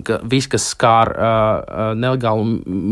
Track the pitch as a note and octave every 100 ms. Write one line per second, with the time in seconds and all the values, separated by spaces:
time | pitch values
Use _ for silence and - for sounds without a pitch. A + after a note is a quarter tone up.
0 | - A2 A#2 C3+ C3 G#2+ - - A#2+ A2+
1 | A2+ - A2 A2 A2 F#2 - E2 A2 A2
2 | B2 C3 A#2 A2 A2 A2+ - F#2 F#2